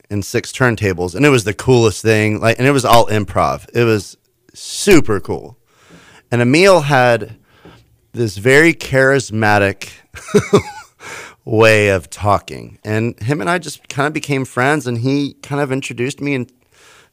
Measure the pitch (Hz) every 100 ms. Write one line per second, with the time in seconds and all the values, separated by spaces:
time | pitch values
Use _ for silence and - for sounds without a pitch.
0 | - 101 - 120 - - 127 110 101 87
1 | 90 87 147 131 98 101 - 123 113 -
2 | 110 107 107 107 107 123 131 139 110 117
3 | 107 107 101 98 78 67 - 117 120 107
4 | - - _ _ _ - - - 196 175
5 | - 98 101 85 - - _ _ _ -
6 | _ - - 117 120 151 196 180 143 135
7 | 123 117 104 - _ _ - - _ _
8 | _ 110 117 95 113 139 165 156 - 131
9 | 135 139 - 107 107 104 98 98 - -
10 | _ - - 208 - 196 855 807 - _
11 | - - - - - 110 110 107 104 95
12 | - - 101 95 - 67 58 - 107 107
13 | 117 - 110 151 185 180 151 - - 143
14 | 139 156 - 139 127 - 131 156 123 117
15 | 127 143 143 - - 143 143 131 - 120
16 | 127 - 143 135 120 _ _ _ _ _
17 | _